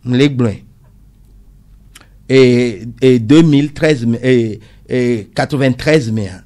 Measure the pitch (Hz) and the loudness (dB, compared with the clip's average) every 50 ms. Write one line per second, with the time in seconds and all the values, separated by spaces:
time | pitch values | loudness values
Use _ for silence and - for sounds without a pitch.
0 | _ 120 123 123 139 147 139 123 123 110 95 - - - _ _ _ _ _ _ | _ -2 0 2 2 0 2 0 -2 -2 -4 -6 -14 -20 _ _ _ _ _ _
1 | _ - _ _ _ _ - - - - _ - _ _ - - _ - - - | _ -20 _ _ _ _ -20 -20 -20 -20 _ -20 _ _ -20 -20 _ -20 -20 -20
2 | - _ _ _ _ _ 131 135 131 123 123 120 123 120 110 90 104 120 120 - | -20 _ _ _ _ _ 4 4 4 4 4 2 0 -2 -4 -8 -14 -16 -8 -2
3 | 131 131 127 123 113 107 143 160 165 160 147 139 143 151 - - 165 156 151 127 | 2 2 2 2 2 4 4 4 4 4 2 2 0 -2 -4 -2 0 0 0 0
4 | 117 117 117 117 120 127 127 120 113 110 104 - - - _ - _ - 120 123 | 0 -4 -4 -2 0 0 0 0 0 -4 -8 -12 -16 -20 _ -20 _ -8 -6 -4
5 | 123 123 120 110 98 - _ - 135 135 - 135 139 131 123 127 - 156 151 160 | -2 -2 -4 -4 -6 -10 _ -6 -6 -4 -4 -2 -2 -2 -2 -2 -2 0 0 0
6 | 127 113 110 110 104 107 104 - - | 0 -2 -6 -6 -6 -8 -12 -18 -20